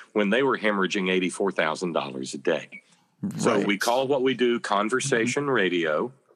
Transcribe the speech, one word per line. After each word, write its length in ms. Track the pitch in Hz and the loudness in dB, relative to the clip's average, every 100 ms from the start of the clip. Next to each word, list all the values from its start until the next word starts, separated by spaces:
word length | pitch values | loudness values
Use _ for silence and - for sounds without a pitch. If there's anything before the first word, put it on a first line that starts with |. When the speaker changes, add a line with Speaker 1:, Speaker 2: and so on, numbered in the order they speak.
| - | -6
Speaker 1:
when 160 | 107 101 | 0 2
they 140 | 117 | 2
were 140 | 139 104 | 2 0
hemorrhaging 520 | 107 101 90 101 92 | 0 0 0 -2 0
eighty-four 400 | 92 90 - 101 | 0 0 0 -2
thousand 420 | 90 80 78 90 | 0 -2 -2 -4
dollars 400 | 78 71 65 65 | -4 -4 -6 -8
a 40 | 73 | -6
day. 440 | 85 76 - - - _ _ _ 98 - | -2 -2 -4 -18 -20 _ _ _ -8 -2
So 180 | - 104 | 0 2
Speaker 2:
Right. 100 | 101 | 0
Speaker 1:
we 100 | 101 | 0
call 300 | - 123 135 | 0 2 2
what 140 | 143 | 2
we 140 | 131 120 | 0 2
do 240 | 123 117 | 2 0
conversation 840 | - 101 107 127 139 120 113 143 143 | 0 0 2 0 0 0 0 0 0
Speaker 2:
Mm-hmm. 60 | |
Speaker 1:
radio. 600 | 123 92 87 80 78 123 - _ | 2 2 2 0 0 -2 -8 _